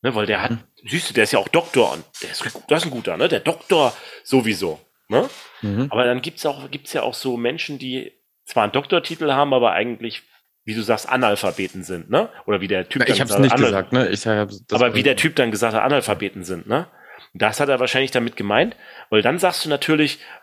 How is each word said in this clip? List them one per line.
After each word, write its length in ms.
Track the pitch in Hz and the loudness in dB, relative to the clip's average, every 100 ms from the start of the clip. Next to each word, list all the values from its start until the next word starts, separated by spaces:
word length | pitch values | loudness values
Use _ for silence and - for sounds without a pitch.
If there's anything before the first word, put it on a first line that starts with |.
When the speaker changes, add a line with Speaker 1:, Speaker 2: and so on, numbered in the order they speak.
Speaker 1:
Ne, 120 | 127 | -4
weil 120 | 110 104 | 0 0
der 160 | 98 | 0
hat, 80 | - | -2
Speaker 2:
Mhm. 60 | 113 - _ | -4 -10 _
Speaker 1:
siehst 260 | 107 160 - | -6 -6 -2
du, 40 | |
der 100 | 120 | 2
ist 80 | 107 | 2
ja 60 | 104 | 2
auch 100 | 98 | 2
Doktor 440 | 165 - 135 98 | 0 2 2 2
und 120 | 76 - - | 0 -10 -14
der 80 | - | -12
ist 140 | - | -8
gu-, 180 | - - - | -10 -8 -2
das 140 | 156 | -2
ist 40 | 165 | -2
ein 40 | |
guter, 260 | 123 107 85 | -6 -6 -2
ne? 120 | 160 | 0
Der 120 | 101 | 0
Doktor 540 | - - - 170 131 - - - | -2 -4 2 4 4 0 -12 -18
sowieso, 580 | - 135 110 95 90 78 _ _ - | 0 2 2 -2 -4 -6 _ _ -2
ne? 200 | 117 - - - - | 0 0 -4 -20 -10
Speaker 2:
Mhm. 260 | 104 101 139 | -4 -2 -2
Speaker 1:
Aber 140 | 110 | 0
dann 180 | 123 123 | 0 0
gibt's 240 | 131 - 151 | -6 -6 -6
auch, 240 | 139 139 | -6 -8
gibt's 220 | 139 - | -14 -8
ja 100 | 147 | -4
auch 120 | 123 | -4
so 220 | - 131 120 | -4 -4 -2
Menschen, 420 | 120 160 - 139 | -2 -4 -6 -8
die 340 | 131 131 - - _ _ | -8 -8 -10 -16 _ _
zwar 180 | - 117 | -6 0
einen 80 | 104 | 2
Doktortitel 600 | 135 143 175 170 165 151 | 0 0 0 -2 -4 0
haben, 200 | 135 143 | 2 2
aber 200 | 131 117 | 4 4
eigentlich, 500 | 85 117 110 113 - - _ _ _ | 2 -2 -4 -10 -12 -16 _ _ _
wie 100 | 110 | -8
du 80 | 110 | -4
sagst, 260 | 107 113 - | 0 -2 0
Analphabeten 760 | 127 117 101 95 87 92 92 | 2 2 2 0 -2 -6 -8
sind, 280 | 90 87 82 | -10 -10 -2
ne? 180 | 139 226 - - | 0 0 -4 -4
Oder 140 | 101 | -2
wie 80 | 95 | 0
der 200 | 95 92 | -2 -2
Typ 120 | 131 | 0
Speaker 2:
Na, 80 | 120 | 2
ich 60 | |
Speaker 1:
dann 60 | 107 | 2
Speaker 2:
hab's 80 | 113 | 2
Speaker 1:
sagt, 120 | 101 | 4
Speaker 2:
nicht 100 | 135 | 4
Speaker 1:
Anal- 180 | 123 127 | 6 4
Speaker 2:
gesagt, 220 | 98 92 | 2 0
ne? 160 | 123 98 | 0 0
Ich 160 | 101 113 | 0 0
hab 220 | 107 101 | 0 0
das 120 | 101 - | -6 -2
Speaker 1:
Aber 240 | - 123 | 2 2
wie 80 | 117 | 4
der 120 | 131 | 2
Speaker 2:
gesagt. 60 | 113 | 2
Speaker 1:
Typ 160 | 160 160 | 0 2
dann 140 | 117 | 0
gesagt 240 | 107 117 | 0 0
hat, 80 | 107 | 2
Analphabeten 640 | 131 143 110 95 98 95 | 2 2 0 -2 -4 -8
sind, 240 | 90 87 95 | -10 -8 -2
ne? 180 | 131 185 _ - - - | -4 -4 _ -20 -20 -18
Und 100 | - | -2
das 160 | 104 - | -2 0
hat 100 | 143 | 0
er 120 | 127 | 2
wahrscheinlich 320 | 123 131 135 | 2 0 0
damit 240 | 127 117 - | 0 -2 -2
gemeint, 400 | 101 110 214 - - - - | 0 2 2 -2 -18 -20 0
weil 120 | 107 | 2
dann 160 | 123 170 | 4 2
sagst 260 | 180 - | 0 0
du 40 | 156 | -2
natürlich, 500 | 143 - 156 147 - - - | -2 0 2 2 -2 -14 -20